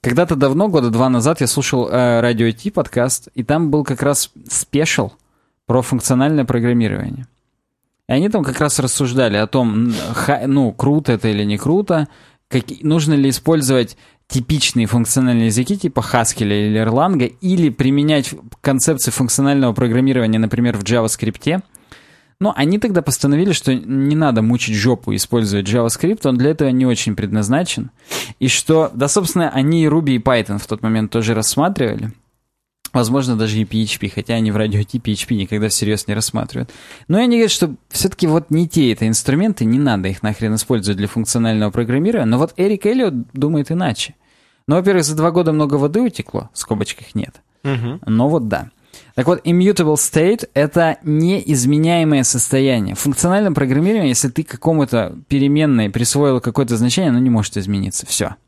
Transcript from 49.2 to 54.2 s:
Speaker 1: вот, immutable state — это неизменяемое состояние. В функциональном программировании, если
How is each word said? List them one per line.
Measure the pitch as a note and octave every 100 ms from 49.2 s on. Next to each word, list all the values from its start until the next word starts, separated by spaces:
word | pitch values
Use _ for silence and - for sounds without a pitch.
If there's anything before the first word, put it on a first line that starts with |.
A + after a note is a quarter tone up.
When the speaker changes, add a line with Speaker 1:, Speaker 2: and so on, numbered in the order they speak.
| B2+
Speaker 1:
вот, | F3+
immutable | - F3 F#3+ G3 D#3 D3+
state — | - D#3 E3+ A3+ -
это | - D3+ F3 E3 -
неизменяемое | D3+ D3+ E3+ G3 - C#3 B2 D3 D#3+ E3+ D#3+ C#3+
состояние. | B2 B2 - C3+ C3+ B2 F#2+
В | F#2
функциональном | C#3+ C3 F3 G3 G3+
программировании, | C3+ C3+ C3+ F3+ A3 D#3
если | A#2+